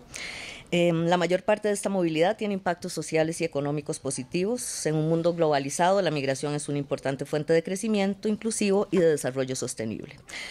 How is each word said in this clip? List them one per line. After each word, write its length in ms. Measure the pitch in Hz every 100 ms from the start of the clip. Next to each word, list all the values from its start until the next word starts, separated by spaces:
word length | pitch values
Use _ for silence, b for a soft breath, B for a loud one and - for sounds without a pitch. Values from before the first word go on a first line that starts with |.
| - B B B B B -
Em, 340 | 175 175 165 170
la 100 | 180
mayor 260 | 170 180
parte 240 | - 214 214
de 60 |
esta 160 | 202 208
movilidad 480 | 196 170 156 170 214
tiene 160 | 208
impactos 400 | 196 190 170 185
sociales 480 | - 156 160 160 170
y 20 |
económicos 560 | 160 139 143 147 143 156
positivos. 840 | 131 139 127 175 190 247 - - 160
En 100 | 156
un 140 | 156
mundo 240 | 165 165
globalizado, 680 | 170 156 147 139 - 175 196
la 100 | 180
migración 440 | 151 135 135 147 147
es 140 | 147
una 80 | 143
importante 480 | 143 139 135 139 139
fuente 260 | 151 151
de 100 | 165
crecimiento 680 | 165 190 226 214 196 196 220
inclusivo 580 | 208 - - 202 196 208
y 100 | 196
de 80 | 165
desarrollo 500 | 147 135 131 131 127
sostenible, 580 | 123 - 113 104 - - - B B